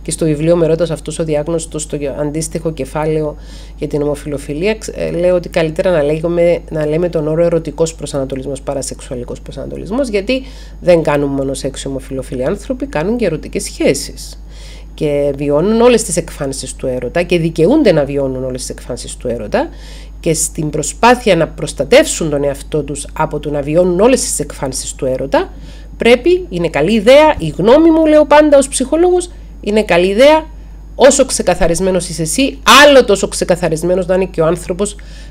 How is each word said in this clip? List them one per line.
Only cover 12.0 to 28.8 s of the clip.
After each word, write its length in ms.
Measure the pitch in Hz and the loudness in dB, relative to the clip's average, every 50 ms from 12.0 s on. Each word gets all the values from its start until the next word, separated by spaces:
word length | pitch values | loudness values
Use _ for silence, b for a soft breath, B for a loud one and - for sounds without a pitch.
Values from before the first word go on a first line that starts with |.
| - - 135 131 123 - 139 123 127 | -8 -8 -10 -10 -8 -8 -6 -4 -2
άνθρωποι, 400 | 151 196 196 - - 262 254 294 | -2 -4 -4 -6 -8 -6 -6 -6
κάνουν 320 | - - 151 156 196 233 | -6 -4 -4 -2 -2 -2
και 80 | 247 220 | 0 0
ερωτικές 380 | 180 156 143 - 147 - - - | -2 -2 -4 -8 -8 -8 -8 -8
σχέσεις. 760 | - - - 330 220 139 - - - - - - - - - - B B B B B B B B B - | -8 -6 0 0 0 0 0 -4 -12 -12 -14 -16 -16 -16 -18 -18 B B B B B B B B B -8
Και 360 | - 156 147 143 143 143 143 139 | -4 -2 -2 0 0 0 -2 -2
βιώνουν 440 | 139 147 143 143 147 170 208 220 226 | -2 -2 0 2 2 2 2 2 4
όλες 220 | 240 247 240 220 226 | 6 6 4 4 0
τις 140 | - 170 | -2 -4
εκφάνσεις 580 | 175 160 - - - 147 135 131 - - 127 - | -4 -4 -6 -10 -8 -8 -8 -6 -8 -10 -12 -10
του 120 | - - | -6 -6
έρωτα 360 | 131 127 127 123 123 - 170 180 | -4 -4 -4 -6 -2 -2 -2 0
και 160 | 175 180 175 | 2 2 2
δικαιούνται 520 | 160 170 156 165 160 190 277 320 285 208 | 2 0 2 2 4 4 4 6 4 4
να 140 | 165 156 139 | 4 4 2
βιώνουν 380 | 135 139 139 139 131 131 127 131 | 0 0 -2 -2 -2 -2 -4 -4
όλες 180 | 131 127 127 | -6 -6 -6
τις 80 | - - | -8 -10
εκφάνσεις 460 | 123 - - - 127 120 - - - | -10 -12 -8 -10 -10 -10 -10 -14 -14
του 120 | - - | -8 -6
έρωτα 420 | 127 117 117 107 104 - 233 320 330 B B B B B B B B B - | -6 -4 -4 -4 -2 -2 -2 -2 -2 B B B B B B B B B -6
και 140 | - 170 156 | -2 -2 0
στην 360 | 156 - - - - 156 151 | 0 -2 -4 -4 -6 -6 -4
προσπάθεια 680 | 143 156 147 - - - - 233 247 247 - 214 180 | -4 -4 -6 -6 -4 2 4 4 4 4 4 2 2
να 120 | 165 151 | 2 2
προστατεύσουν 840 | - - - 151 151 - - - - 240 285 311 - - - 180 151 | -2 -2 -8 -8 -8 -4 -6 0 6 6 6 6 4 -2 -4 -2 -2
τον 140 | 147 139 143 | -2 0 -2
εαυτό 400 | 143 135 - - - - 151 139 | -2 -4 -4 -8 -4 -4 -4 -4
τους 240 | 143 147 - - - - | -4 -8 -10 -10 -10 -4
από 260 | - 156 151 151 147 | -4 -4 -2 -4 -6
το 100 | - 151 | -6 -4
να 100 | 147 147 | -4 -4
βιώνουν 380 | 135 147 151 175 180 185 175 175 | -4 0 2 2 4 4 4 4
όλες 220 | 208 247 269 254 | 4 4 4 2
τις 180 | - - - - | 0 -4 -4 -6
εκφάνσεις 560 | 147 - - - 151 135 131 - - - - | -6 -8 -6 -6 -6 -6 -6 -6 -10 -10 -8
του 100 | - 147 | -6 -4
έρωτα, 440 | 131 131 131 135 139 - 302 381 - B B B B B B B B B | -4 -2 -4 -2 0 0 0 -2 -2 B B B B B B B B B
πρέπει, 480 | - - 226 247 247 - 349 359 359 370 - | 0 4 4 4 4 4 2 2 2 0 -6
είναι 200 | 190 175 170 156 | -4 -4 -4 0
καλή 240 | - 139 147 185 226 | 0 0 2 2 2
ιδέα, 420 | 226 185 233 269 294 311 311 - | 4 6 8 8 8 8 6 4
η 160 | - 170 156 - | 2 -4 -6 -2
γνώμη 340 | - 175 226 254 311 330 330 | 0 4 6 6 8 8 6
μου, 140 | 320 320 320 | 6 6 4
λέω 200 | 311 302 302 302 | 6 6 6 6
πάντα 320 | 277 294 302 311 302 285 | 8 6 6 8 8 6
ως 100 | 277 277 | 6 4
ψυχολόγος, 640 | - - - | 2 -2 -4